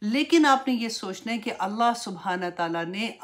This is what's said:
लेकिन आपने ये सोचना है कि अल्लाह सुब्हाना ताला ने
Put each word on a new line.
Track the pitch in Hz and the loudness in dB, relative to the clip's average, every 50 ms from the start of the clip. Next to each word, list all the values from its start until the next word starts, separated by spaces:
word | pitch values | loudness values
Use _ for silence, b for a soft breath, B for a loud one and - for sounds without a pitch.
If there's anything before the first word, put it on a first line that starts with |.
लेकिन | 208 208 226 277 277 - 339 339 302 | -4 -2 0 0 2 4 6 6 8
आपने | 285 269 262 262 269 254 | 8 6 4 4 0 0
ये | 226 233 226 | 0 -2 -4
सोचना | 220 - - 190 185 - - 220 | -4 -6 -6 -8 -8 -8 -6 -6
है | 233 233 | -6 -4
कि | 208 - | -4 -6
अल्लाह | 185 - 185 190 208 226 233 233 233 | -4 -4 -4 -4 0 2 2 2 2
सुब्हाना | 233 - 214 190 165 - 196 180 180 180 175 | 0 -6 -10 -10 -6 -4 -4 -2 -2 -2 -4
ताला | 175 - 170 170 165 165 170 | -2 -2 -4 -2 -2 -4 -4
ने | 170 185 202 226 226 - - | -4 -4 -4 -4 -6 -6 -2